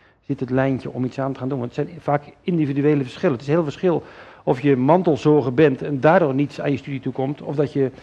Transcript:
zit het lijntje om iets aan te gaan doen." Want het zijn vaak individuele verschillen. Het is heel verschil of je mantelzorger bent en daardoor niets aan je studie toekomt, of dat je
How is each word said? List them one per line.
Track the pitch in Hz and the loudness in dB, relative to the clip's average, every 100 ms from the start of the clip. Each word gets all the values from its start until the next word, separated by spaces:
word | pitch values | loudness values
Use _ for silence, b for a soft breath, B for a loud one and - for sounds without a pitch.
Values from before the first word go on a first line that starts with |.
| b b - | b b -8
zit | 139 | -6
het | 127 | -2
lijntje | 131 135 127 139 | 0 0 -2 -6
om | 123 | -6
iets | 127 - | -6 -4
aan | 135 | -6
te | 127 | -6
gaan | 127 | -6
doen." | 139 | -6
Want | 120 - | -6 -6
het | 160 | -8
zijn | 165 | -6
vaak | - 143 - - | -2 -2 -4 -10
individuele | - 170 139 139 147 143 | -2 0 0 2 2 2
verschillen. | 123 - 185 123 | -2 -2 -2 -2
Het | 139 | -2
is | |
heel | 170 | -2
verschil | 147 - 185 147 B B B B | -2 -2 0 0 B B B B
of | - 127 | -4 0
je | 143 127 | 2 2
mantelzorger | 135 180 175 135 151 151 127 | 4 4 4 2 4 4 4
bent | 139 151 131 | 4 4 2
en | 156 139 | -4 0
daardoor | 151 185 151 | 4 4 4
niets | 135 143 - | 0 -2 -4
aan | 147 | -4
je | 135 | -4
studie | - 135 | -6 -8
toekomt, | 131 131 131 147 | -8 -4 -6 -6
of | - 143 | -6 -2
dat | 143 | -2
je | 143 131 B | 0 -2 B